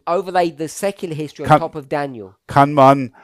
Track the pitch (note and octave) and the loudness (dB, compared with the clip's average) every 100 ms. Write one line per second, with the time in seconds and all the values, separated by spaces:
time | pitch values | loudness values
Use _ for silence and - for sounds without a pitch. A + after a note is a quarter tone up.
0 | - F3 F#3 F3+ F3 C#3+ D#3+ - G3+ G3 | -4 -4 -2 -2 -2 -4 -10 -6 -8 -6
1 | F#3 D3+ D3+ - C#3 D3+ D#3+ D#3 C3+ D3+ | -10 -8 -10 -4 2 2 2 -10 -8 -6
2 | C#3+ A#2+ F#2+ _ - C#3 C#3+ D3 C3+ C#3 | -6 -10 -16 _ -2 2 2 6 6 6
3 | B2 _ | 0 _